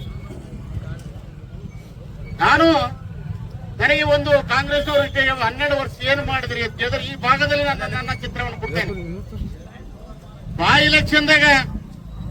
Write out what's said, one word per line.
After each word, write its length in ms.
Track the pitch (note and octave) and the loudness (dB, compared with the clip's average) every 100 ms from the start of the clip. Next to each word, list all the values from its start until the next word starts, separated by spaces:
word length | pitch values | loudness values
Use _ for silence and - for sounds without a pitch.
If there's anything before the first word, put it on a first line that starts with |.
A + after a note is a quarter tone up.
| - - - - - - - - - - - - - - - - - - - - - - - - | -10 -12 -12 -14 -14 -14 -10 -10 -8 -10 -12 -14 -14 -16 -16 -14 -14 -16 -16 -16 -16 -14 -10 2
ನಾನು 260 | G3 D4 E4 D4 A#3+ - - - - - - - - - | 4 6 6 6 2 -6 -10 -10 -8 -8 -10 -12 -12 -2
ನನಗೆ 260 | B3 D4 D4 | 2 2 4
ಒಂದು 160 | D4 C#4+ C#4+ C4+ | 4 6 4 4
ಕಾಂಗ್ರೆಸ್ 400 | B3+ C#4 D4 D4 | 0 2 0 2
ಅವರು 140 | C#4+ | 2
ಇಷ್ಟೇ 180 | C#4 C#4 C4+ C4 | 2 2 2 2
ಹನ್ನೆರಡು 320 | A3+ B3+ D4 C#4 | 0 0 0 0
ವರ್ಷ 120 | C4 - B3+ | -2 -4 0
ಏನು 120 | C#4 | 0
ಮಾಡಿದ್ರಿ 360 | C4+ C4 B3 A#3+ | 2 -2 -2 -4
ಅಂತ 160 | A#3 - | -4 -2
ಹೇಳಿದ್ರೆ 220 | A#3+ C4 | -2 -2
ಈ 100 | C4 C4+ B3 | -4 -4 2
ಭಾಗದಲ್ಲಿ 380 | C#4 C#4+ C#4+ | 2 4 2
ನನ್ನ, 180 | C#4+ C4+ B3+ B3 | 2 0 -2 -4
ನನ್ನ 140 | B3+ B3 | -4 -6
ಚಿತ್ರವನ್ನು 380 | B3 A#3+ B3 A3+ | -6 -6 -6 -6
ಕೊಡ್ತೇನೆ. 320 | A3 A#3+ G3+ F#3 E3+ F#3 - G#3 - - - - - - - - - - - - | -4 -2 -2 -4 -8 -10 -10 -8 -8 -10 -16 -16 -16 -16 -16 -16 -18 -16 -10 0
ಬಾ 120 | G3+ C#4 | 4 6
ಇಲೆಕ್ಷನ್‌ದಾಗ 680 | D4+ D4+ D4+ D4+ D4 D4+ D4 C#4 B3 - - - - - - | 6 4 4 4 6 6 8 6 4 -6 -12 -18 -16 -12 -10